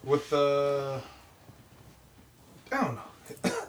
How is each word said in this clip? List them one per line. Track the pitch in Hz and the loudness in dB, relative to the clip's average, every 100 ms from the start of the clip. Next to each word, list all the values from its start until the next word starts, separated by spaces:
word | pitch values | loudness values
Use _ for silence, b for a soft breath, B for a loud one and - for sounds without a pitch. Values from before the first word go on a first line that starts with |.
With | 127 143 147 | 2 0 2
the, | 147 143 143 143 143 139 135 - B B - - - - - - - - - - - - - - | 2 4 4 2 0 -2 -6 -8 B B -20 -20 -20 -20 -20 -20 -20 -20 -20 -20 -20 -20 -20 -6
I | 269 | 0
don't | 156 117 | 0 -2
know. | - - - - - | -12 -20 -18 -4 -2
<coughs> | 466 | -2